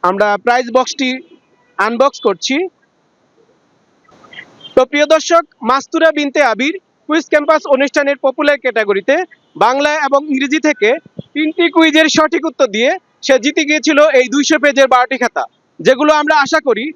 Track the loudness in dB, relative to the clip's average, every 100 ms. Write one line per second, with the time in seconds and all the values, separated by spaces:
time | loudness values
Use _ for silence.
0 | -2 0 0 0 0 -2 0 -2 -2 -4
1 | -6 -6 -12 -20 _ _ _ -4 -4 0
2 | -2 0 -4 -2 -4 -4 -4 _ _ _
3 | _ _ _ _ _ _ _ _ _ _
4 | _ _ -20 -20 -20 _ -4 -2 0 -2
5 | 0 0 2 0 0 _ -2 -2 -2 0
6 | 0 0 -4 0 0 0 -4 -6 _ _
7 | -4 -4 0 -2 2 0 2 0 2 0
8 | -2 -2 -2 0 0 0 -2 -2 -2 -2
9 | 0 -2 -2 _ _ 0 0 2 0 0
10 | 0 -2 -2 -4 -2 -2 -2 0 0 -2
11 | _ -20 -14 -6 -4 0 0 2 2 4
12 | 2 2 0 -2 -6 -2 -2 0 -2 -2
13 | _ _ 0 0 0 -2 -2 -2 0 2
14 | 4 4 0 -2 0 2 2 2 2 2
15 | 0 -2 -4 -4 -8 _ _ _ 0 2
16 | 2 2 2 0 2 0 0 -2 -4